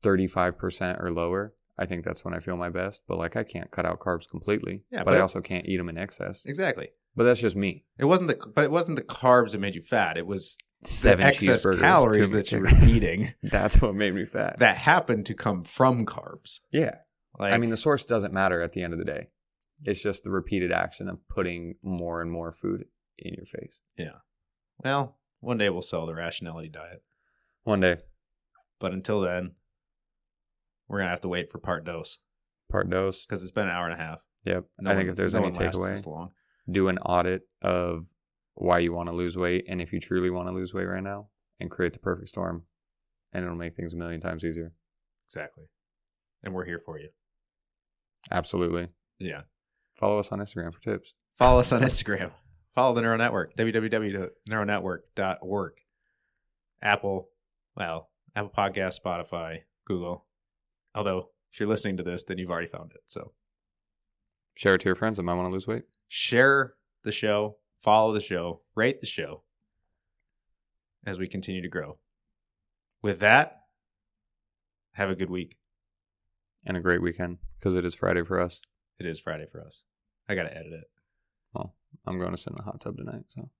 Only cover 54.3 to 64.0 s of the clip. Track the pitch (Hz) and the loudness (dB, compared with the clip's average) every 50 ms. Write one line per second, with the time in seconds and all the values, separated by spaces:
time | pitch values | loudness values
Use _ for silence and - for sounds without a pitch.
54.3 | - _ _ - 110 110 104 101 104 101 90 95 90 85 - _ _ - 101 95 | -10 _ _ -4 -2 -2 0 0 -2 -2 -2 -4 -8 -8 -10 _ _ -4 -2 -2
55.3 | 92 - - 92 98 101 95 80 - _ _ _ _ _ _ _ _ _ _ _ | -2 -4 -6 -6 -4 -4 -4 -6 -8 _ _ _ _ _ _ _ _ _ _ _
56.3 | _ _ _ _ _ _ _ _ _ _ - 104 104 101 - 101 98 92 - _ | _ _ _ _ _ _ _ _ _ _ 0 2 2 2 2 -4 -4 -4 -6 _
57.3 | _ _ _ _ _ _ _ _ _ - 98 85 80 82 80 _ _ _ _ _ | _ _ _ _ _ _ _ _ _ -8 -6 -6 -6 -8 -10 _ _ _ _ _
58.3 | _ 104 104 101 - - 101 98 - 101 95 92 90 - _ 92 90 87 85 - | _ -8 -8 -4 -2 0 0 0 0 -2 -2 -2 -4 -4 _ -6 -4 -4 -6 -8
59.3 | - 87 82 80 82 82 - _ _ _ _ - 101 90 87 87 87 87 _ _ | -8 -8 -8 -8 -10 -12 -14 _ _ _ _ -6 -6 -4 -4 -6 -8 -8 _ _
60.3 | _ _ _ _ _ _ _ _ _ _ _ _ _ 107 104 101 92 92 90 - | _ _ _ _ _ _ _ _ _ _ _ _ _ -4 -2 -2 -2 -2 -4 -8
61.3 | _ _ _ _ _ - 107 104 110 104 - 107 95 90 87 90 87 90 - - | _ _ _ _ _ -6 -2 0 0 0 0 -4 -4 -4 -6 -6 -6 -8 -6 -8
62.3 | 95 90 90 87 87 85 85 82 - - 82 82 _ - _ _ - - - - | -8 -8 -6 -6 -4 -6 -6 -8 -10 -14 -16 -16 _ -20 _ _ -14 -14 -14 -16
63.3 | _ _ _ _ _ _ _ _ _ _ _ _ _ _ | _ _ _ _ _ _ _ _ _ _ _ _ _ _